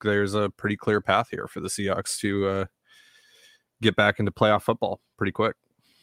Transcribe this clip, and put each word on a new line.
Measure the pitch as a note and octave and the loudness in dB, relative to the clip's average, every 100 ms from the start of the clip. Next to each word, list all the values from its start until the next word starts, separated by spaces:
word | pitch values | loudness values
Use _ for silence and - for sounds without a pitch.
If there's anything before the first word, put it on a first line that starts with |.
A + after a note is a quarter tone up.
there's | G#2+ G2+ G2+ | -2 0 0
a | G#2 G2+ | 0 -2
pretty | - G#2+ G#2 | -2 -4 -2
clear | - G#2 | 0 0
path | - G2 A#2 | 2 0 0
here | - - | -6 -10
for | - | -8
the | F2+ | -8
Seahawks | - G2 F#2 - - | -4 -4 -4 -4 -4
to, | G#2 G2+ G2 | -2 0 0
uh, | G2 F#2+ _ _ _ _ _ _ _ - _ _ - | -2 -6 _ _ _ _ _ _ _ -20 _ _ -2
get | A2 F#2+ | 0 4
back | G#2 G#2 | 2 2
into | G2+ | 0
playoff | - G#2+ G#2 | 2 4 4
football | - A2+ F#2+ F#2+ _ - | 0 -2 -4 -6 _ -6
pretty | G2+ | -4
quick. | - A2 - _ _ _ _ | -2 -2 -4 _ _ _ _